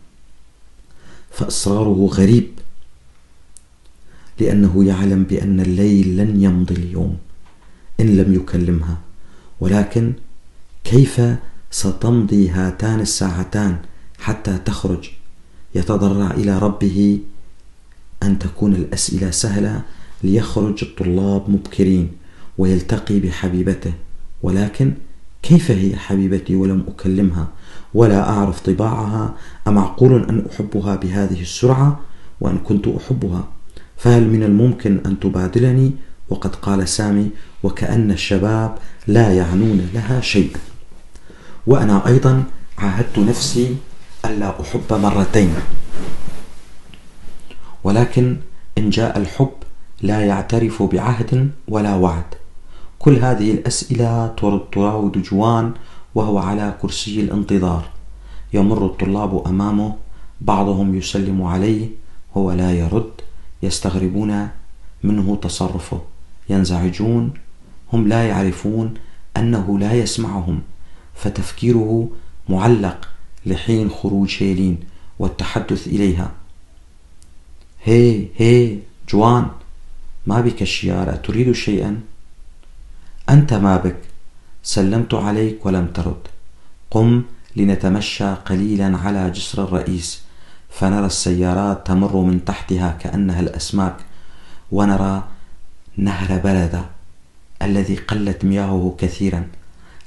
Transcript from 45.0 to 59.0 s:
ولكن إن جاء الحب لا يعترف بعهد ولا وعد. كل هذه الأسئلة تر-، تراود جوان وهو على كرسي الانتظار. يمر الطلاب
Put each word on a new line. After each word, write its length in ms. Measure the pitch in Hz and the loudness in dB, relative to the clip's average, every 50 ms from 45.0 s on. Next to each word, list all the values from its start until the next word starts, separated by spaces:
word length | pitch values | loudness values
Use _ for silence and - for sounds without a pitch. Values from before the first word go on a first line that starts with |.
| 101 104 98 101 95 - - 110 101 87 80 - - - - - - - - - - - - - - - - - - - - - - - - - - - - - - - - - - - - - - - - - - - - - - | 2 4 4 4 4 4 6 6 6 4 4 4 6 8 8 8 8 6 4 4 6 6 4 4 4 4 2 0 -2 -4 -8 -12 -12 -12 -12 -14 -14 -14 -16 -18 -18 -16 -16 -10 -6 -6 -4 -4 -6 -6 -6 -6 -6 -6 -6 -4 -2
ولكن 520 | 95 101 113 123 123 - 127 127 127 - - - - - - - - - 101 | 2 4 4 4 4 4 2 2 2 0 -2 -4 -6 -6 -8 -8 -4 -2 0
إن 120 | 107 104 | 2 2
جاء 280 | 101 107 113 110 - 104 | 2 2 0 0 0 -2
الحب 340 | 101 87 - - 139 135 - - - - - - - - - - - | -4 -2 0 0 0 0 0 -4 -8 -8 -6 -8 -8 -10 -8 -4 -2
لا 240 | 98 104 107 104 | 0 2 2 2
يعترف 560 | 101 98 98 98 - 113 117 117 110 104 - 104 | 2 2 0 0 0 0 0 0 0 0 0 0
بعهد 680 | 95 92 90 95 117 123 110 117 - 123 127 131 143 143 - - - | 0 0 0 0 0 0 -2 0 0 2 2 2 0 -2 -6 -8 -4
ولا 260 | 107 107 104 104 98 | -2 0 0 0 2
وعد. 400 | 92 90 87 82 82 82 - - - - - - - - - - - - - - - | 2 2 2 0 -2 -4 -6 -8 -8 -10 -10 -10 -12 -12 -12 -10 -10 -10 -10 -8 2
كل 180 | - 147 143 | 6 6 6
هذه 340 | 117 120 120 117 104 104 107 | 8 6 4 2 2 2 2
الأسئلة 760 | 107 - - - - - - - 127 113 117 117 117 117 113 | 0 0 0 -2 -4 -4 -4 -2 0 0 2 2 2 0 -2
تر-، 460 | 110 104 - 107 101 101 95 90 - - | -2 -2 -2 0 0 0 0 -2 -4 -2
تراود 500 | 98 101 104 107 107 104 98 95 101 90 | 0 0 0 0 0 -2 0 0 -2 -2
جوان 520 | - 98 98 107 117 117 113 117 117 117 - - - - - - - - | 0 0 2 2 4 2 2 0 -2 -4 -8 -10 -12 -14 -14 -16 -4 -2
وهو 240 | 113 104 107 101 98 | -2 0 2 0 0
على 400 | 95 95 101 107 104 104 98 - - | 0 0 -2 -2 -2 -4 -4 -4 -6
كرسي 380 | 95 - - - 107 104 107 | -6 -6 -6 -8 -6 -4 -2
الانتظار. 680 | 104 - - 104 101 - 104 98 92 87 85 85 85 - - - - - - - - - - - - - - | -2 -2 -2 -2 -2 0 0 0 2 0 0 -2 -4 -6 -10 -12 -12 -12 -14 -16 -16 -14 -12 -12 -8 -2 0
يمر 340 | 101 98 101 110 101 98 | 2 2 4 2 2 0
الطلاب 600 | 92 92 - | -2 -2 -2